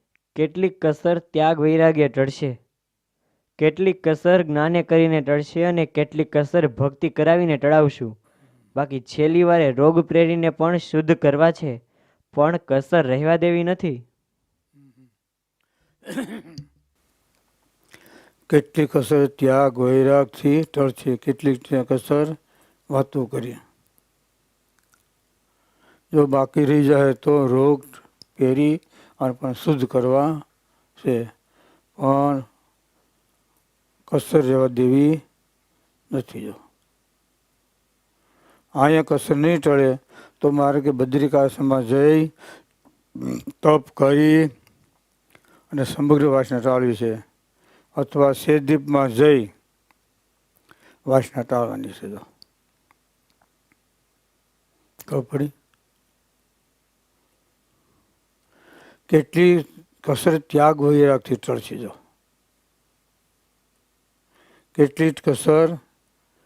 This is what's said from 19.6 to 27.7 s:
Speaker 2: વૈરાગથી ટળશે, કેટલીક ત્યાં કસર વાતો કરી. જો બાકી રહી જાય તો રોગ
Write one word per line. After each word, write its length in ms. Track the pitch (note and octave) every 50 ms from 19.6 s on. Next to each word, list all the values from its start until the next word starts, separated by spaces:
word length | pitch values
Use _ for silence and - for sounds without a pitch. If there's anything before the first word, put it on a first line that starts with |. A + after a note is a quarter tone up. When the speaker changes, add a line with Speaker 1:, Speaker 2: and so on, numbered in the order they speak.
| C#3 C3+ A#2+
Speaker 2:
વૈરાગથી 840 | B2 B2 B2+ C3 C3+ C3 C3+ C#3 C#3+ C#3 B2 - - - C#3+ D3 D#3+ D#3+
ટળશે, 460 | - - D3 C#3 C3+ A#2+ - - C3+ B2
કેટલીક 400 | A2+ - C#3+ C3 - - C#3 C3 B2 -
ત્યાં 260 | - C#3+ C3 B2 -
કસર 380 | C3+ B2 - - D3 D3 D3+ D#3 D#3 - _ _ _ _ _ _ _ _ _ -
વાતો 300 | C#3+ C3+ C#3 - - C#3+ B2
કરી. 340 | G#2+ C3+ C3 A#2 B2 A2+ - _ _ _ _ _ _ _ _ _ _ _ _ _ _ _ _ _ _ _ _ _ _ _ _ _ _ _ _ _ _ _ _ _ _ _ _ _ _ _ _ _ _ _ _ _ _ _ _ _ - E3
જો 80 | D3+ D3
બાકી 380 | C#3 C#3 C3+ C3+ C3 - D#3+ D3
રહી 220 | C#3 D3 D3 C#3+ C#3
જાય 240 | D3 C#3 C#3 C3+ B2+
તો 200 | - - D3+ D3 C#3+ C3+
રોગ 320 | B2 B2+ C3 C3+ C#3+